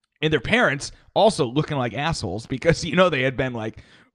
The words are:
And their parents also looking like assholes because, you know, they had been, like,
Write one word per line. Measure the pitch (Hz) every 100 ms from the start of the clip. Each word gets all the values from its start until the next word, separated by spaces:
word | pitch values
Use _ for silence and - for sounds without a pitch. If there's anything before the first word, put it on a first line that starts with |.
| _ -
And | 156
their | 151
parents | - 233 180 139 - - _
also | 165 196 160 120
looking | 139 147 143
like | 123
assholes | 110 156 156 92 107
because, | - 131 165 -
you | 170 175
know, | 180
they | 139
had | 135 127
been, | 127
like, | 117 110 - - - _